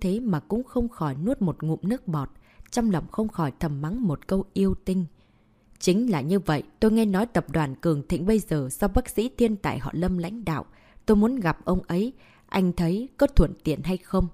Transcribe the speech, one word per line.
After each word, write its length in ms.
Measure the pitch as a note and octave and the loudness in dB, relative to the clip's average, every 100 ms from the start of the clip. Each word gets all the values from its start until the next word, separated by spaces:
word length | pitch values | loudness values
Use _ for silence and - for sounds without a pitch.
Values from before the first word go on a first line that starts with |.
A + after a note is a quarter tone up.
thế 200 | F#3+ G#3 | -2 -2
mà 200 | B3 D#3+ | 0 -2
cũng 240 | - A3 | -2 -4
không 240 | B3+ B3 A#3+ | -4 -4 -4
khỏi 260 | - D#3 | -4 -4
nuốt 280 | C3 F#3 C#4 | -2 -4 -2
một 200 | F#3 - | -2 -2
ngụm 160 | D#3 D#3+ | -4 -2
nước 260 | F3+ B3+ - | -2 -4 -4
bọt, 200 | D#3 C#3 - - - - | -6 -6 -12 -20 -20 -6
trong 200 | - A#3 | -2 0
lòng 160 | E3+ - | 0 -2
không 160 | - A3 | -4 -4
khỏi 240 | - D3+ - | -2 -4 -2
thầm 220 | E3 C#3+ | -4 -4
mắng 240 | D3+ A3+ G#3+ | -4 -2 -2
một 200 | C#3 - | -2 -2
câu 180 | G3 F#3+ | -2 -2
yêu 220 | - G3 F#3 | 0 0 0
tinh. 200 | - F#3+ E3+ - _ _ _ _ _ - | -2 -2 -2 -8 _ _ _ _ _ -2
"Chính 320 | - F#3 B3 | 2 2 2
là 100 | E3 | 0
như 180 | C3+ G3 | 0 0
vậy, 240 | G3 F3+ - _ | 2 -2 -2 _
tôi 120 | A3 | 2
nghe 120 | A3 | 4
nói 220 | G#3+ F#3 G#3+ | 2 2 0
tập 240 | F3 - | -2 -2
đoàn 240 | D#3+ D3 | 0 -2
Cường 320 | C3 E3+ D3 C#3 | -2 0 0 -2
Thịnh 180 | D#3+ F3+ | -2 2
bây 120 | A3 | 2
giờ 300 | - D#3 C3 | 0 -2 -2
do 180 | - G#3 | -2 0
bác 200 | F#3+ - | 0 0
sĩ 220 | - A#3+ - | -2 -4 0
thiên 200 | A#3 G#3 | 0 2
tài 220 | D3 C3 | -2 -4
họ 120 | - | -4
Lâm 240 | D3 F#3 F3+ | -2 -2 -2
lãnh 260 | E3+ A3+ | -4 -6
đạo. 200 | F#3+ D3+ - - _ - - | -4 -6 -6 -16 _ -6 2
Tôi 100 | G#3 | 4
muốn 200 | A3 C4+ | 4 2
gặp 280 | E3+ D3 | -2 -2
ông 160 | - F3+ | 0 -2
ấy, 300 | - E3+ A#3 - - - _ | 0 -2 -2 -6 -18 -20 _
anh 240 | G3 F#3 | 0 0
thấy 360 | E3+ E3 F#3+ B3+ - | 2 0 0 -4 0
có 100 | C#4 | 4
thuận 280 | - D#3+ - | 6 4 2
tiện 180 | - C#3 | -4 -4
hay 140 | D3 F#3 | -4 -6
không?" 320 | - F#3+ F3 | -2 0 0